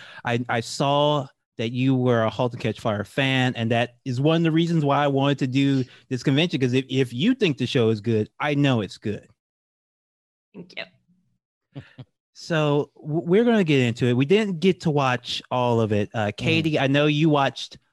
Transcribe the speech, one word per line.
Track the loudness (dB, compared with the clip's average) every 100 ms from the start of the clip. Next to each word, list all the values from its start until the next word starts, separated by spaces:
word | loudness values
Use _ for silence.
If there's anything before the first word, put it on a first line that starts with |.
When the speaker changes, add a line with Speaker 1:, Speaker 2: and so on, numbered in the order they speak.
| -20 -10 -4
Speaker 1:
I, | -4 -2
I | -4
saw | -4 -4 0 2 2 0 -4 _ _ -8
that | -6
you | -2 0
were | 2 2 2
a | 0
Halt | 0 -4
and | -2
Catch | -6 -4
Fire | -4 -4
fan, | -4 -2 0 2 0
and | -2 -2
that | 0 -2 _
is | -8 -2
one | 2 2
of |
the | 2
reasons | 0 0 0
why | 2 2
I | 2
wanted | 2 0 0
to | 0
do | 0 2 0 -2 -10 -10
this | -4
convention, | 0 2 0 0
'cause | 0
if, | 0 0
if | -2 -2
you | 0 0
think | 0 0 -2
the | -2
show | 0 0
is | 0
good, | -2 -2 -2 -6
I | -4
know | 2 2 2
it's | -2 -8
good. | -10 -10 -14 _ _ _ _ _ _ _ _ _ _ _ _
Speaker 2:
Thank | -20 -18 -16
you. | -16 _ _ _ _ _ _ _ _ -20
<laughs> | -20 -20 -20 _ _ -16
Speaker 1:
So | -4 0 2 0 -2 -8
w-, | -6 -4
we're | 2 2
gonna | 4 2
get | 4 4
into | 2 2 0
it. |
We | 2
didn't | 2 2 0 0
get | 0 0
to | 0
watch | 0 0 -2 -4 -10 -4
all | -2 2 2
of | 2
it. | 0 -2
Uh, | -2 -4
Speaker 3:
Mm. | -2
Speaker 1:
Katie, | 0 0 0 0
I | 2
know | 2 2
you | 2 2
watched | 2 0 -4 -14 -18 _